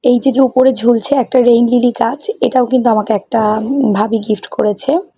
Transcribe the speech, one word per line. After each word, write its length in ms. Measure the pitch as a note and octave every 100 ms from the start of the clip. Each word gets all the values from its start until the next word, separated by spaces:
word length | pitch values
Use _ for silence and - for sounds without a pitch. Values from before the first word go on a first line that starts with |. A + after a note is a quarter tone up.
এই 160 | B3 B3
যে, 140 | C4+
যে 80 | A#3+
উপরে 320 | C4 B3+ C4
ঝুলছে 420 | G#3+ A3+ A#3 -
একটা 280 | C#4 B3 C4
রেইন 260 | A#3+ A#3 A#3+
লিলি 240 | B3 A#3+ -
গাছ, 320 | - C#4 - -
এটাও 260 | A#3+ B3+ A#3+
কিন্তু 240 | B3+ A#3
আমাকে 220 | G#3+ G#3
একটা, 460 | G#3+ - A3+ G#3+ A3
উম, 340 | A3 C#4 B3
ভাবি 260 | G3 G#3+ A3
গিফট 280 | G#3 G#3 -
করেছে। 520 | - G#3+ G3+ - D#4+ G4+